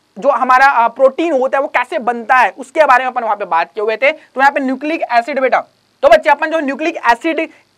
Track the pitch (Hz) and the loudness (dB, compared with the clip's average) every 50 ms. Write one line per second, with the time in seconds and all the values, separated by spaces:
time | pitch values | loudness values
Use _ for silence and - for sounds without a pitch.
0 | _ _ - 202 202 277 269 226 247 247 254 254 269 277 277 233 233 226 226 - | _ _ -12 -4 -2 -2 0 0 2 2 4 4 4 4 4 2 0 0 0 2
1 | 269 269 269 - 320 339 311 262 254 262 - 269 277 302 - 254 - - 359 311 | 2 2 2 0 -2 -2 0 0 -2 0 -2 -2 -4 -2 -2 -4 -4 -4 -6 -6
2 | 226 240 240 233 226 214 262 254 240 277 269 - 254 - - 320 302 269 254 247 | -4 -4 -4 -4 0 2 2 4 4 2 -2 -6 -16 -6 0 2 2 4 4 2
3 | 262 254 240 247 226 226 208 202 208 175 170 165 175 175 - 220 208 220 220 214 | 2 -2 -6 -6 -4 -4 -4 -6 -4 -4 -2 -2 -2 -2 -4 -6 -4 -4 -2 0
4 | 269 277 311 311 _ _ - 254 269 277 269 294 277 262 262 262 277 302 330 302 | -2 -2 -2 -4 _ _ -4 0 0 0 0 0 -4 -4 -6 -4 -6 -6 -6 -4
5 | - - 240 233 233 302 294 269 262 247 - 165 - _ _ _ _ _ _ - | -4 -2 -2 -2 -2 -2 -4 -2 -2 0 0 -2 -4 _ _ _ _ _ _ 0
6 | - 285 339 311 311 311 277 285 320 311 320 320 302 262 277 277 311 339 330 - | 2 4 4 4 4 2 0 0 0 -4 -4 -4 -4 -4 -6 -4 -6 -6 -6 -4
7 | - 233 240 233 - 330 320 302 330 302 _ _ _ _ _ | 0 0 0 0 0 -4 -4 -4 -6 -8 _ _ _ _ _